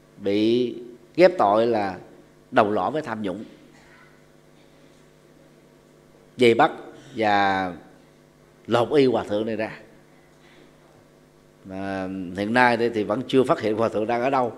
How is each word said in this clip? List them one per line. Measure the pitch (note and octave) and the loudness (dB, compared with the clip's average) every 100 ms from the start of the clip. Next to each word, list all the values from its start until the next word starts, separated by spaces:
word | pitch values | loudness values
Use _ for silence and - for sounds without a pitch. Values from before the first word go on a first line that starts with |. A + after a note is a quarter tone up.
| _ - | _ -8
bị | G2+ G#2 A2 A#2+ B2 - - - - - | -2 0 2 2 -2 -6 -16 -20 -8 4
ghép | F#3 F3+ | 4 4
tội | G#2 G#2 A#2 | 2 2 2
là | A2 G2 F2+ - - - _ _ | 0 -4 -8 -16 -20 -20 _ _
đồng | B2+ G#2 | 0 2
lõa | G#2 F#2 | 0 -2
với | D3 | -4
tham | C3+ A2 | -6 -8
nhũng, | G#2 F#2 - - - - - - - - _ _ _ - - - - - - _ - - - - - - _ _ - - - - | -6 -8 -12 -20 -20 -20 -20 -20 -20 -20 _ _ _ -20 -20 -20 -20 -20 -20 _ -20 -20 -20 -20 -20 -20 _ _ -20 -20 -20 2
vây | B2 | 4
bắt | A2+ D#3+ - - - - B2 | 6 2 0 -16 -20 -14 -4
và | G#2+ G2+ G2 F#2+ F#2 E2 - - - _ _ _ _ _ - | 0 2 2 0 -4 -8 -18 -20 -20 _ _ _ _ _ -2
lột | A#2 A2+ | 0 2
y | D3 C3 | 4 4
hòa | A2+ | 2
thượng | F2+ G#2 A2+ | -2 -4 -4
này | G#2+ | -4
ra. | G#2+ - - - - - _ _ - - - _ - - _ _ _ _ _ _ F#2+ | -6 -10 -20 -20 -20 -20 _ _ -20 -20 -20 _ -20 -20 _ _ _ _ _ _ -14
Mà | F#2+ G2 F#2+ F#2 F#2+ F2+ F2+ | -10 -8 -6 -6 -8 -8 -6
hiện | G#2 | 0
nay | B2 B2 A#2 | 4 4 4
thì, | A#2 | 0
thì | A2 | -2
vẫn | G2 G#2+ B2 | -2 -4 0
chưa | C3 | 2
phát | B2+ C3+ | 2 0
hiện | G#2+ G#2+ | 0 0
hòa | A2+ | 0
thượng | G#2 G#2+ | 0 -2
đang | A#2+ | -2
ở | B2+ | 0
đâu. | C3+ B2 | 0 -2